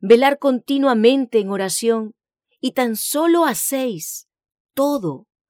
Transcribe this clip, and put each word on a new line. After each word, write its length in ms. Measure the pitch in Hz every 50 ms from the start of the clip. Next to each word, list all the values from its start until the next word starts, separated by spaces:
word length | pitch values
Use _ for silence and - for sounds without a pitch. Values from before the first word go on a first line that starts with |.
velar 360 | 190 196 233 233 262 269 285 285
continuamente 1000 | - 277 262 240 - - 277 277 269 269 247 220 214 233 269 277 269 233 - 220
en 100 | 202 190
oración, 640 | 202 196 196 190 175 - 226 226 226 226 220 214 - _ _ _ _ _ _ _ _ _
y 120 | - 254
tan 240 | - - 254 233 220
solo 500 | 208 - - - 285 320 339 339 339 330
hacéis 840 | 294 226 - - - 269 269 262 254 208 160 - - - - - _ _ _ _ _ _ _ _ _ -
todo 540 | - 277 285 285 269 190 160 135 135 202 _ _ _ _ _